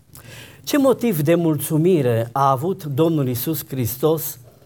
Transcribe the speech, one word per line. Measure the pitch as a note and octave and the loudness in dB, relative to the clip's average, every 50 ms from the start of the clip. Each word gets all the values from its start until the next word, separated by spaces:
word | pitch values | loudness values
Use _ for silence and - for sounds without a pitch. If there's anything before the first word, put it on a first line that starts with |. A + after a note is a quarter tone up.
| _ _ - - - - - - - - - - - | _ _ -20 -20 -20 -20 -20 -20 -20 -20 -20 -18 -8
Ce | - - | -2 0
motiv | D4 C4+ C4+ A#3 - A#3+ A#3+ F#3+ D3+ | 2 4 2 2 2 0 -2 0 0
de | D3 D#3+ E3+ | 2 2 2
mulțumire | F3 E3+ D#3+ D#3 C#3 - - D#3+ D3+ D#3+ F#3 F#3+ D3+ C3+ B2 A#2 B2+ C#3+ A#2+ | 2 2 2 0 -2 -2 -2 0 2 2 4 2 2 2 2 0 0 -2 -2
a | - C#3 C#3 C3+ | 0 0 2 2
avut | C3+ B2 C#3+ F#3 F#3+ F#3 - | 2 0 -2 -4 -6 -6 -6
Domnul | D3 C3+ C#3 D#3+ E3+ E3 D3+ C3+ | -4 0 2 2 2 2 0 0
Iisus | B2+ B2 A#2+ - D#3+ D#3+ D3+ - | -2 -2 -4 -4 -4 -6 -6 -6
Hristos, | - C#3+ C3 A#2+ A2 - - D#3+ D#3 E3 D#3 - - - - - - - _ - | -8 -6 -4 -4 -4 -4 0 0 0 0 0 -4 -8 -12 -14 -18 -20 -20 _ -20